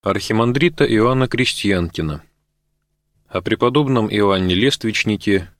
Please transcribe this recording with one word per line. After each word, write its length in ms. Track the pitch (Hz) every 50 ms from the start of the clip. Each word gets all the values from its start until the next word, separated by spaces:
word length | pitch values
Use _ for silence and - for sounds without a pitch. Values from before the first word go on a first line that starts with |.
архимандрита 800 | _ 101 98 98 - - 110 110 117 120 123 139 156 175 170 - -
Иоанна 420 | - 110 107 110 120 131 131 131
Крестьянкина 960 | 123 - 117 131 - - - - 101 98 90 85 82 - - 80 78 76 73 - _ _ _ _ _ _ _ _ _ _ _ _ _ _ _ _ _ _ _ _
о 140 | _ - 92
преподобном 720 | 92 - 110 - - 120 127 147 151 135 135 120 107 101
Иоанне 420 | 98 104 104 101 98 95 92 92 90
Лествичнике 960 | 92 113 139 135 - - 110 - - - 110 107 98 - 107 98 95 87 - _ _